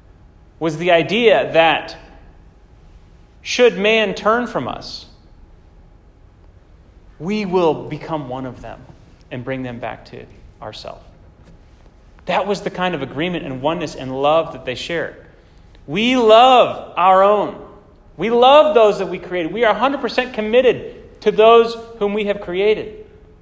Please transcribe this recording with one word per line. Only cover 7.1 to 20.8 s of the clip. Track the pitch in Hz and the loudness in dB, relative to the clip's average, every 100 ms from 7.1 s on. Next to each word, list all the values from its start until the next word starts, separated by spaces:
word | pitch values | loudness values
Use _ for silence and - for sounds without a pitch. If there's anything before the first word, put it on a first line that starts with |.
| - | -12
we | 160 214 196 | -6 -6 -2
will | 180 165 135 123 | 0 2 0 -6
become | 147 - 156 131 | -12 -8 -8 -8
one | 127 131 | -10 -10
of | 113 | -12
them | 113 104 - - - - - | -16 -18 -20 -20 -20 -20 -16
and | 127 123 | -12 -8
bring | 131 | -8
them | 127 117 | -10 -10
back | 113 113 - | -12 -12 -18
to | 120 123 - - - | -20 -20 -20 -20 -18
ourselves. | 110 107 - - - - - _ - - - - - _ - - - | -16 -16 -16 -18 -20 -20 -20 _ -20 -20 -20 -20 -20 _ -20 -14 -6
That | 175 196 | -4 -2
was | 185 | -6
the | - | -6
kind | - 185 | -6 -4
of | 160 | -4
agreement | 131 123 175 170 143 | -8 -6 -6 -6 -8
and | 131 | -6
oneness | 143 165 151 139 | -4 -4 -8 -10
and | 131 131 | -10 -2
love | 143 160 160 | 2 2 0
that | 127 - | -8 -10
they | 120 | -8
shared. | - 165 120 - - _ _ _ - - - | -6 -6 -6 -12 -20 _ _ _ -20 -20 -8
We | 170 240 254 | -2 0 4
love | 220 220 254 254 175 - - - | 6 8 8 6 4 -2 -8 0
our | 185 190 | 4 6
own. | 196 208 165 - - - - _ _ - | 4 2 -2 -8 -18 -20 -20 _ _ -6
We | 208 | 0
love | 233 254 294 302 226 | 4 6 6 6 6
those | 214 180 | 4 2
that | 180 | -4
we | 185 | -8
created. | - 180 160 | -8 -6 -6
We | 202 | -2
are | 226 | 0
a | 196 | 0
hundred | 254 277 | -2 -2
percent | 233 254 247 220 | -6 -6 -6 -6
committed | 214 240 247 147 | 0 2 2 0